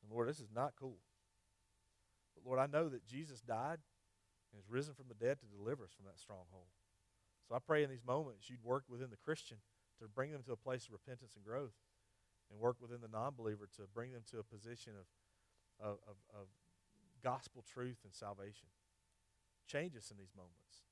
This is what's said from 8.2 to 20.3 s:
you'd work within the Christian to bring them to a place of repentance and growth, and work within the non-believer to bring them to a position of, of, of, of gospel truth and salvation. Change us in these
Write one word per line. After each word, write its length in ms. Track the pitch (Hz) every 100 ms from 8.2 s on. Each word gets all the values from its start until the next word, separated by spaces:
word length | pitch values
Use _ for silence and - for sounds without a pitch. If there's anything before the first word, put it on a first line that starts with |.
| 151 104 -
you'd 160 | 127
work 200 | 113 131 135
within 220 | 123 131
the 80 | 107
Christian 400 | - 156 - 110 _ _ _ _
to 80 | 110
bring 240 | 104 139
them 120 | 147
to 80 | 127
a 40 | 117
place 300 | - 127 -
of 60 |
repentance 420 | 104 - 123 123 -
and 80 |
growth, 300 | 101 120 139 - _ _ _ _ _ _ _
and 120 | 104
work 160 | 117 120
within 220 | 120 120
the 100 | 117
non-believer 560 | 110 123 135 113 107 101 -
to 160 | 98
bring 200 | 104 123
them 100 | 123 110
to 80 | 113
a 40 |
position 500 | 104 110 107 120 - 104
of, 80 | 92 _ _ _ _ _ _ _ 107
of, 140 | 104 -
of, 80 | 98 -
of 160 | 107 98 - _ _ _ - - -
gospel 380 | 131 127 - 131
truth 380 | 113 - 123 120 104
and 80 | -
salvation. 560 | 104 98 101 104 - _ _ _ _ _ _ _ _ _ -
Change 300 | 143 175 131
us 140 | -
in 40 | 101
these 160 | 95